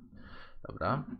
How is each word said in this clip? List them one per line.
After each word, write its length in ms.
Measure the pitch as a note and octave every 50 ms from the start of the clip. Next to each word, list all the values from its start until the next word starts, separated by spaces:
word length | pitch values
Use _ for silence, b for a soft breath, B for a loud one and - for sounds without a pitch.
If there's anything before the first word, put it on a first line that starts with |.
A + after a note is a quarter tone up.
| - - - B B B B B B B B B B -
Dobra. 360 | - - - F#2+ B2 B3 B3 - -